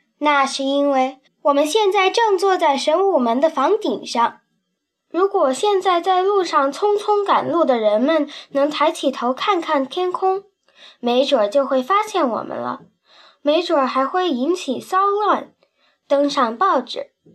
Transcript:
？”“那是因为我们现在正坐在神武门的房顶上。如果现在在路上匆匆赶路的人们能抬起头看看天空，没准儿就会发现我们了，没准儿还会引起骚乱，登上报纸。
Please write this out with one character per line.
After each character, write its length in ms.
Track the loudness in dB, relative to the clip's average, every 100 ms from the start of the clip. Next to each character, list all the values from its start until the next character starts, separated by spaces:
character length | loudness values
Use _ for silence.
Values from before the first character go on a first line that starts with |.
| _ _
？”“那 260 | 0 2
是 200 | 0 -2
因 260 | -2 0 2
为 300 | 2 0 -4 _ _
我 100 | 0
们 100 | 2 2
现 240 | 2 2
在 180 | 2 2
正 260 | 2 2 2
坐 220 | 2 2
在 180 | 2 2
神 320 | 0 2 2
武 120 | 2
门 200 | 2 2
的 80 | 0
房 320 | 0 0 0
顶 240 | -2 -6
上。 380 | -6 -2 -2 -4 _ _ _ _ _ _ _
如 200 | -2 0
果 240 | 2 0
现 260 | 0 0 2
在 220 | 2 0
在 220 | 2 0
路 200 | 2 0
上 300 | 0 0 0
匆 220 | 0 0 0
匆 280 | 0 0
赶 240 | 2 0 0
路 160 | 0
的 140 | 2 2
人 240 | 2 2
们 260 | 2 0 -2 -8 -6
能 140 | -2 -2
抬 240 | 0 -2
起 200 | 0 -4
头 200 | -2 -4
看 300 | -2 -2 -2
看 240 | 0 -2 -2
天 240 | -4 -4
空， 340 | -2 -2 -2 -8 _ _ _ -20 _
没 240 | -2 0
准 160 | 2 2
儿 80 | 2
就 160 | 0
会 200 | 0 -2
发 180 | 0 -2
现 260 | 0 -2 -2
我 140 | -4
们 160 | -6 -8
了， 280 | -8 -10 -14 _ _ -20 -20 _
没 180 | -2 0
准 180 | 0 0
儿 60 | 0
还 180 | -2
会 280 | -2 -2 -2
引 240 | -2 -2 -2
起 240 | -4 -8
骚 260 | -4 0 0
乱， 480 | 0 0 -2 -4 _ _ _ _ _ _
登 200 | 0 0
上 300 | 0 -2 0
报 240 | 0 0
纸。 300 | -2 -10 -12 _ _